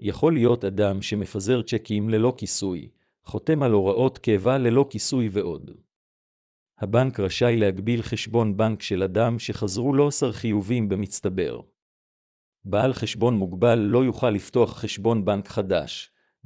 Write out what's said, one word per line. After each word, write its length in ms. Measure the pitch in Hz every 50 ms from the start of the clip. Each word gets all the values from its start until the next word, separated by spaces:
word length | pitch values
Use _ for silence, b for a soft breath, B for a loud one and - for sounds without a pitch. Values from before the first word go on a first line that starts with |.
יכול 340 | - 101 - - - 160 170
להיות 300 | 139 117 117 120 120 -
אדם 380 | 98 98 104 104 98 98 98 101
שמפזר 600 | - 107 104 98 - - 104 95 104 127 123 113
צ'קים 460 | - - 110 110 - 107 104 104 110
ללא 260 | 110 107 113 127 127
כיסוי, 520 | - - 92 - - 101 98 90 82 60 - - _ _ _ _ _ _
חותם 380 | - - 104 - - 160 151 139
על 100 | 123 110
הוראות 460 | 101 95 95 98 120 127 135 - -
קבע 400 | - - 107 98 92 120 131 135
ללא 280 | 127 120 113 131 139 139
כיסוי 380 | - 107 - - 135 131 120 107 92
ועוד. 380 | 104 92 87 80 71 69 69 - - _ _ _ _ _ _ _ _ _ _ _ _ _ _ _ _ _ _ _ _
הבנק 420 | 107 95 98 120 131 131 123 -
רשאי 360 | 98 92 - - 120 120 117
להגביל 460 | 117 107 98 92 95 98 113 120 117 113
חשבון 540 | - 120 110 - 110 107 117 117 107 98
בנק 260 | 98 110 110 110 101 -
של 200 | - 104 90 95
אדם 360 | 95 90 104 117 120 113 113
שחזרו 560 | - - 104 - 113 101 90 104 117 139 139
לו 140 | 135 143 147
עשר 240 | 143 - 143 123 110
חיובים 560 | - - 113 104 104 98 98 123 123 110 101
במצטבר. 720 | 98 95 101 95 - - - 101 92 95 87 71 60 58 - _ _ _ _ _ _ _ _ _ _ _ _ _ _ _ _ _ _ _ -
בעל 280 | 101 92 101 117 135 127
חשבון 420 | - 120 107 - 110 110 123 120
מוגבל 440 | 104 95 90 90 92 101 120 117 120
לא 260 | 104 104 107 123 131
יוכל 260 | 127 101 - - 120
לפתוח 480 | 104 101 - - - 123 117 - - -
חשבון 460 | - 107 - - 95 113 117 113 95
בנק 240 | 92 104 98 101 -
חדש, 600 | - 117 101 95 95 85 71 - - - - - _ _ _ _ _ _ -